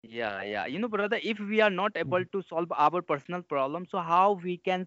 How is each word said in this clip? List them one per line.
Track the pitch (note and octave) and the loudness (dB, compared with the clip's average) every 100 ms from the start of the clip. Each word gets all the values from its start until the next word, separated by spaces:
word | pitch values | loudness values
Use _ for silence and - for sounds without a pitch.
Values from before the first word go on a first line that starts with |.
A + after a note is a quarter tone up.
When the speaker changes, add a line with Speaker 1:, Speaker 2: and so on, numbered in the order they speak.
Speaker 1:
yeah, | A2 A2+ A2 G2 | -12 -4 -4 -4
yeah, | G2 G#2 F#2+ | -4 -4 -4
you | D#3+ | -4
know, | A#3 | -4
brother, | G#3 G3+ A3 | -2 -2 -2
if | E3+ G#3 | -2 -4
we | G3+ G#3+ | -2 4
are | G#3+ | 4
not | F3+ G#3 E3+ | 4 -2 -2
able | D3+ F3+ | -2 -2
Speaker 2:
Mm-hmm. | F#3 | -2
Speaker 1:
to | G3 | -6
solve | - E3 E3+ E3+ | -4 -4 -2 4
our | D3 F3 | 4 4
personal | E3 D3 - F3 | 0 -4 -4 -8
problem, | E3+ C#3+ C3+ E3 F3+ | -4 -2 -2 -4 -6
so | G3 | -6
how | E3 E3+ G3 | 2 4 6
we | G3 F3+ F3+ | 4 -2 -4
can | - F#3 | -2 -2